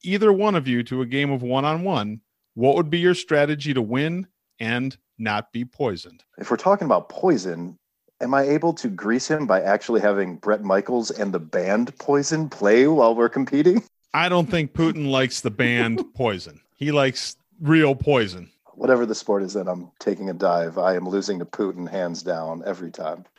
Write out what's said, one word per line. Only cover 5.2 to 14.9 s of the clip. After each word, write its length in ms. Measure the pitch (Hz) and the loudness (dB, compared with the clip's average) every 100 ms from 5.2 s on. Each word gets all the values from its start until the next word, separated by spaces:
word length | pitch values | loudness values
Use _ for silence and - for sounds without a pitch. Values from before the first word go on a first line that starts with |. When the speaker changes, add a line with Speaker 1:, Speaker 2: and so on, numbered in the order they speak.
| 107 104 - | -4 -4 -4
Speaker 1:
be 140 | 117 120 | -8 -8
poisoned? 580 | - 131 87 87 _ _ - | -4 -4 -4 -10 _ _ -14
Speaker 2:
If 120 | - | -4
we're 80 | 226 | -2
talking 280 | 185 202 160 | 2 2 2
about 240 | 92 - | 0 0
poison, 680 | - 185 127 90 85 87 - _ _ _ - | -2 0 0 -2 -8 -10 -14 _ _ _ -10
am 120 | 123 | -2
I 100 | 139 | 0
able 300 | 139 151 165 | 2 2 0
to 140 | 160 117 | -2 -6
grease 400 | 92 101 123 - | -6 -2 -2 0
him 160 | 156 127 | -4 2
by 140 | 87 | 0
actually 400 | 90 104 - 113 | 2 0 0 0
having 360 | 101 101 92 82 | 2 0 -2 -4
Bret 260 | 104 104 | -2 -2
Michaels 480 | 101 98 101 123 110 | 2 0 2 -2 -2
and 220 | - 101 | -4 -4
the 60 | 92 | -4
band 580 | 78 90 92 107 120 - | -4 -4 0 0 -2 -4
Poison 480 | - 143 139 160 151 | 0 0 2 -2 -4
play 380 | - 101 117 139 | -2 4 6 6
while 260 | 156 113 117 | 6 4 4
we're 140 | 117 | 2
competing? 540 | - 131 143 165 214 - _ _ 156 | 0 0 4 4 4 0 _ _ -2
Speaker 1:
I 140 | 175 | 2
don't 180 | 180 165 | 2 2
think 260 | 175 147 | 0 -2
Putin 360 | - 165 | 0 0